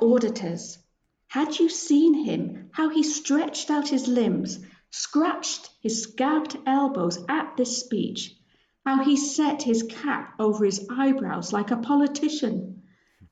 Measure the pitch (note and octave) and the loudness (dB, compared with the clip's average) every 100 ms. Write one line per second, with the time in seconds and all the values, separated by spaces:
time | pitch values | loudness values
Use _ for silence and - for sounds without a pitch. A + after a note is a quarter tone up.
0 | A#3 B3 G#3+ - F3 E3+ - - _ _ | 4 4 2 -2 -6 -8 -12 -18 _ _
1 | _ _ _ C4 D4+ D4+ E4 - - D4 | _ _ _ -2 -2 2 0 0 2 6
2 | E4 C#4+ - E3 - - - - D#4 D#4 | 6 4 0 -2 -4 -8 -10 -2 0 2
3 | - - - C#4+ D#4 - - D4 C#4 C4 | 0 -2 0 0 0 -6 -2 -2 0 -2
4 | B3 B3 G#3 F3 - - - - _ - | 2 2 2 0 -4 -8 -14 -20 _ -12
5 | - D4 E4+ - - - - _ A3 A3 | -2 0 2 -2 -6 -8 -12 _ -6 -4
6 | - - C4+ D4+ D4+ - C4 C4+ C4+ G3 | -6 -2 2 2 -2 -6 0 2 2 0
7 | F3 - - D#4+ - - B3 - - A3+ | -2 -2 -4 -4 -2 -2 -2 -4 -4 -2
8 | - - - - _ _ _ _ C4+ C4+ | -2 -6 -12 -16 _ _ _ _ 0 2
9 | C#4 C#4+ - - D4 - A#3+ A3+ - - | 4 2 2 0 0 0 0 0 0 -6
10 | D4 - - - G#3+ G#3 G3+ F#3+ - B3 | -4 -4 -6 0 0 4 2 0 -6 0
11 | C4+ C4+ F#3 D#3+ E3+ G#3 G#3 A#3 - C#4+ | 2 2 -2 -6 -4 -4 -2 -2 2 2
12 | C#4+ - D4+ - A3+ F#3+ - - - _ | 2 0 -4 -2 -2 -4 -6 -14 -20 _
13 | _ _ - | _ _ -2